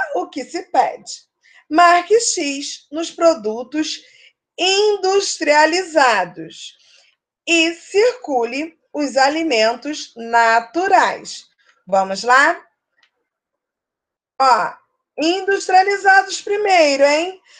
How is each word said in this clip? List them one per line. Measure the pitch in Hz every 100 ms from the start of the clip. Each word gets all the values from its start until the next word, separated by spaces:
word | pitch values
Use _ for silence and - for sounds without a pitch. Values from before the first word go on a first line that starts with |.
| 622 523
o | 349
que | 285
se | 240 339 -
pede. | 277 202 - - - _ _ _ _ -
Marque | 311 349 349 349 453
X | - 370 285 277 285 - _
nos | 302 330
produtos | - 339 262 214 220 247 302 311 - - _ _ _ _ -
industrializados | 370 392 427 403 370 403 392 - 302 294 311 349 339 302 262 208 175 165 160 - - - _ _ _ _ _ _ -
e | 330 330 339
circule | - 392 494 - - 254 233 269 320 - _
os | 294 277 247
alimentos | 269 311 330 226 220 247 294 302 - 233
naturais." | 233 233 226 233 233 339 392 359 233 139 - - - _ _ _ -
Vamos | 190 190 196
lá? | 233 254 302 349 - _ _ _ _ _ _ _ _ _ _ _ _ _ _ _ _ -
Ó, | 269 220 165 - _ _ _ -
industrializados | 320 370 381 381 - 370 392 392 392 381 381 349
primeiro, | 415 403 403 359 302 277
hein? | 277 302 359 381 _ _